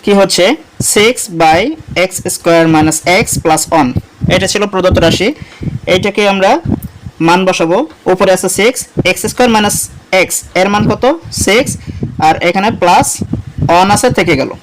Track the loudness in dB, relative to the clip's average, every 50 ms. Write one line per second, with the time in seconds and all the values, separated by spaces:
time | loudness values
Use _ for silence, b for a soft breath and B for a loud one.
0 | 0 2 4 4 2 2 2 0 2 0 0 -2 -8 -20 _ _ -6 -2 0 2
1 | 2 2 0 -2 -6 -10 -2 2 2 4 4 4 0 -2 -6 -8 -12 -8 -2 -2
2 | -2 -2 -4 -8 -8 -8 -8 -4 0 2 4 4 4 4 4 4 2 2 0 -2
3 | -2 0 0 0 0 -2 -4 -2 0 0 0 0 -2 0 0 0 2 0 -2 -6
4 | -8 -8 _ -6 -2 0 0 0 0 -2 -2 -2 -2 -2 -2 0 0 2 2 4
5 | 2 2 2 2 -2 -2 -4 B B B B B B B B B B -2 0 0
6 | 0 -2 -2 0 0 0 2 2 2 2 2 0 0 -4 -6 -6 -6 -14 -16 -16
7 | -18 -20 -6 -2 0 2 2 2 2 0 0 0 0 0 0 0 -2 -4 -8 _
8 | _ -2 0 2 4 2 2 2 0 -4 -2 0 0 0 0 -2 -12 -8 _ -2
9 | -2 -2 -2 -2 -4 -8 0 0 2 2 2 2 0 0 -2 -4 -6 -8 -12 -20
10 | -8 -2 0 0 0 0 -4 -8 -10 -6 -2 -2 0 0 0 0 0 0 -2 0
11 | 0 0 0 -2 -6 -12 -8 -4 -2 0 2 2 0 -2 -6 B B B B B
12 | B B B 0 2 2 2 2 0 0 0 0 0 -2 -2 0 2 4 4 4
13 | 2 0 -4 -8 -6 -6 -6 -8 -8 -10 -6 -4 0 2 4 4 4 4 2 2
14 | 2 0 0 0 0 0 0 0 0 -4 -6 -14